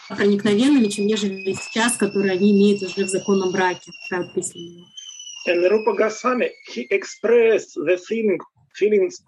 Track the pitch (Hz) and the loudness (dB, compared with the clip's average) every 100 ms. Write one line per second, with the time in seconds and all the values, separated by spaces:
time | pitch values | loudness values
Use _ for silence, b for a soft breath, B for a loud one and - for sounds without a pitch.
0 | - 202 208 202 214 208 269 285 214 202 | -14 0 2 2 2 2 4 4 2 0
1 | 202 214 202 190 190 190 - 226 240 - | -2 0 -2 -4 -6 -6 -6 -2 -2 0
2 | 202 196 196 185 202 202 202 202 185 196 | -2 0 0 2 4 6 4 2 -2 -4
3 | 190 190 - 196 185 180 185 175 - - | -2 -2 0 0 0 0 -2 -2 -10 -20
4 | - 180 170 - 180 175 170 175 180 - | -8 -8 -6 -6 -8 -10 -18 -20 -20 -20
5 | - - - - - 175 180 214 220 196 | -20 -20 -18 -12 -4 0 2 2 0 0
6 | 214 214 240 247 175 - - 214 240 196 | 0 -2 -4 -2 -2 -6 -16 -12 -4 -4
7 | 190 - 220 240 226 208 - - 147 180 | -4 -6 2 4 4 2 -2 -8 -2 -2
8 | - 226 214 170 - _ _ - 208 208 | -2 -2 0 -2 -6 _ _ -2 2 2
9 | 180 - | 0 -4